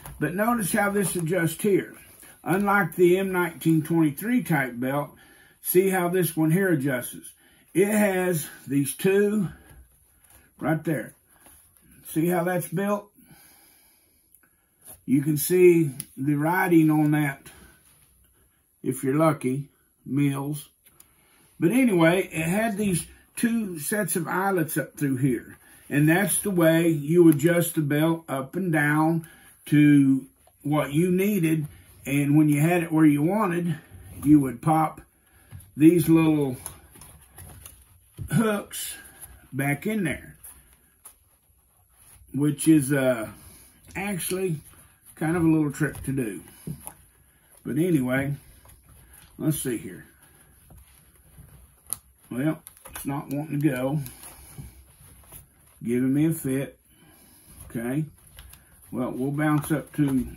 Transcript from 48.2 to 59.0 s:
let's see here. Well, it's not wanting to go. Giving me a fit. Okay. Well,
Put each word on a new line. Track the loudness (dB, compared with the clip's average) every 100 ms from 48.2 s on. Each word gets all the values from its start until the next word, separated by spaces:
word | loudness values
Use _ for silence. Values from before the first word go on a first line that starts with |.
| -4 -8 -12 -20 -20 -20 _ -20 _ -20 -20 -4
let's | -4 -2
see | -4 -8
here. | -10 -16 -20 _ _ _ _ _ _ -20 -20 _ _ _ _ -20 -20 -20 -20 _ _ -14 _ _ _
Well, | -4 -4 -4 -12 _ -20
it's | -12
not | -8 -8 -8
wanting | -8 -6 -2
to | -2
go. | -2 -4 -4 -6 -16 -20 -20 -20 -20 -20 -20 _ _ -20 -20 -20 -20 -20 _ _ _
Giving | -4 -2 0
me | 2 0
a |
fit. | -2 -4 -6 -6 -14 _ _ -20 _ _ _ -20 -20 -14
Okay. | -10 -6 -6 -6 -12 -20 -20 -20 -20 _ _ -14
Well, | -8